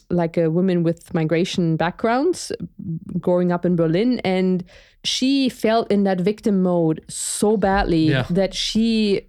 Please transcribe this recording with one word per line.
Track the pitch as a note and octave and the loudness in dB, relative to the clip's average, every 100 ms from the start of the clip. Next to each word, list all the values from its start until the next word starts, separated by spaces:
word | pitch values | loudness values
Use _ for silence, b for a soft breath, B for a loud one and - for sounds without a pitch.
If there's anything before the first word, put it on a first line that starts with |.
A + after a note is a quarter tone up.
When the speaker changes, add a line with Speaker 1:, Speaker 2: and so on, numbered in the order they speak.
| - | -4
Speaker 1:
like, | F3 E3 E3+ | -2 0 0
a | E3 | 0
woman | E3 F#3+ F3 | 2 2 2
with | E3+ E3 - | 0 -2 -4
migration | E3+ D#3 E3 E3+ - E3+ D#3+ | -4 0 0 0 0 0 0
backgrounds, | E3 - A3+ B3 E4 E4+ - - F3 - - E3 - F3 | -2 -2 0 0 0 -2 -6 -10 -12 -12 -10 -10 -8 -4
growing | F3+ F3+ F3+ | 0 2 2
up | F3 F3+ | 0 0
in | F3 | 2
Berlin, | E3 E3+ A#3+ B3 | 2 2 0 0
and | F#3 F#3 F#3 F#3 F3+ b b b | 0 0 2 0 -4 b b b
she | - - B3+ C#4 C4 | -8 -2 0 2 0
felt | - G#3+ A3+ - | 0 0 0 0
in | G3+ | 0
that | G3 F#3+ | 2 2
victim | F3+ G#3+ A3+ G3 | 0 0 0 0
mode | F#3 F3 D#3+ D#3+ - | 2 2 2 -2 -6
so | - - - G#3 G#3+ | -10 -8 0 0 2
badly | G3 G3 - E3 D#3+ | 2 2 2 2 2
Speaker 2:
Yeah. | C3+ B2 | 2 0
Speaker 1:
that | F3+ F#3 | 0 -2
she, | - - G#3+ A3+ A3 G#3+ G3 | -2 -4 0 0 2 0 0